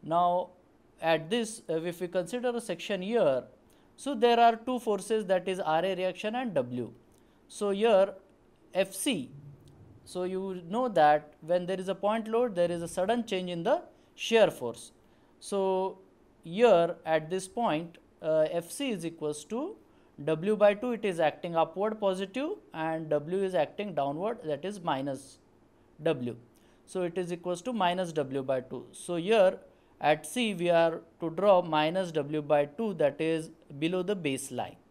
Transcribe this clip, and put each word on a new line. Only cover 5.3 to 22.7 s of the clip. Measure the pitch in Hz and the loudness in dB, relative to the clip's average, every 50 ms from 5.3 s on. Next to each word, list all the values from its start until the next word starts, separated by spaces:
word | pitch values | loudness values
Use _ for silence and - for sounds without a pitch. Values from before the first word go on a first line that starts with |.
| 190 185 175 185 | 0 0 0 -2
is | 190 180 | -4 -2
R | 190 160 156 160 170 | 0 2 2 2 2
A | 190 190 | 0 -2
reaction | 175 185 185 170 - - 214 214 | 0 -2 -4 -4 -4 -6 -6 -4
and | 247 254 240 180 | -4 -6 -2 -2
W. | 147 127 123 123 123 120 104 - - _ _ _ _ _ _ _ _ _ _ | -2 -2 -2 -4 -6 -8 -8 -10 -18 _ _ _ _ _ _ _ _ _ _
So | - - 208 202 | -10 -4 -2 -2
here | 196 196 214 233 220 190 196 196 190 - _ _ _ _ _ _ _ _ _ _ - | 0 2 4 4 6 6 4 4 0 -14 _ _ _ _ _ _ _ _ _ _ -2
F | 175 196 190 | -2 -2 -2
C, | - - - 302 254 165 123 - - - - - - - - - - - - - - - _ | -4 -4 -2 -2 -2 -2 -4 -8 -14 -20 -20 -20 -20 -20 -20 -20 -20 -20 -20 -20 -20 -20 _
so | - - 180 180 | -12 -8 -6 -6
you | 185 190 185 190 196 185 180 175 165 | -4 -4 -6 -6 -6 -8 -10 -10 -6
know | 190 233 262 247 | -4 -2 -2 0
that | 208 170 151 151 151 151 147 - - _ | 4 6 6 6 6 4 2 -6 -20 _
when | - 156 175 180 180 170 | -4 0 0 0 0 -2
there | 190 185 | -4 -4
is | 185 185 | -2 -4
a | 190 | -4
point | 190 196 202 214 226 214 220 | -2 0 -2 -2 -2 -4 -2
load, | 220 233 247 240 196 | 0 0 0 0 2
there | 175 175 175 | 0 0 0
is | 175 170 | 0 -4
a | 170 165 | -6 -6
sudden | - - 180 196 233 240 226 | -2 -2 0 0 0 -2 0
change | - 196 185 185 180 | -2 -4 -4 -2 -4
in | 175 170 | -4 -2
the | 170 214 285 349 339 - _ _ _ _ _ | 0 0 0 0 0 -10 _ _ _ _ _
shear | - - - 226 226 208 170 | -10 -4 2 6 6 6 6
force. | 147 - 127 120 113 - - - _ _ _ _ _ _ _ _ _ _ | 4 -2 -8 -8 -8 -10 -16 -20 _ _ _ _ _ _ _ _ _ _
So | - - 208 196 190 190 190 185 190 190 185 - - _ _ _ _ _ _ _ _ | -12 -6 -2 0 0 2 2 0 0 -2 -6 -10 -20 _ _ _ _ _ _ _ _
here | 165 170 202 240 233 196 170 170 170 170 - - | -10 0 4 6 6 8 6 6 2 0 -6 -2
at | 160 160 160 156 156 | 0 0 0 0 -2
this | 180 190 190 - | -6 -6 -6 -8
point, | - 240 240 214 156 156 170 170 - - _ _ _ _ | -6 -2 -2 0 0 -2 -4 -8 -14 -20 _ _ _ _
uh, | - 156 156 156 156 156 | -4 0 2 2 2 2
F | 165 170 170 - | 0 -4 -4 -6
C | - - 285 269 | -8 -6 -4 -4
is | 226 180 165 | -4 -4 -4
equals | 165 165 165 151 151 151 151 - | -8 -8 -4 -6 -6 -4 -6 -8
to | - 214 240 294 381 453 - - _ _ _ _ _ _ - 147 | -8 -6 -6 -6 -6 -10 -14 -20 _ _ _ _ _ _ -8 -2
W | 151 160 156 165 202 214 | -2 -2 0 2 0 2
by | 196 208 202 208 | 6 6 4 4
two, | 202 247 247 240 | 4 -2 -4 -4
it | 214 220 | -2 -2
is | 202 180 165 | -2 0 2
acting | 165 151 143 - - 170 170 | 2 2 2 0 -8 -2 2
upward | 165 160 160 - 185 196 214 214 214 | 2 2 2 0 -2 -2 -2 -2 0
positive, | 208 196 190 185 196 190 - 254 277 320 415 - - - | 0 0 0 0 -4 -6 -4 -6 -4 -4 -6 -8 -12 -14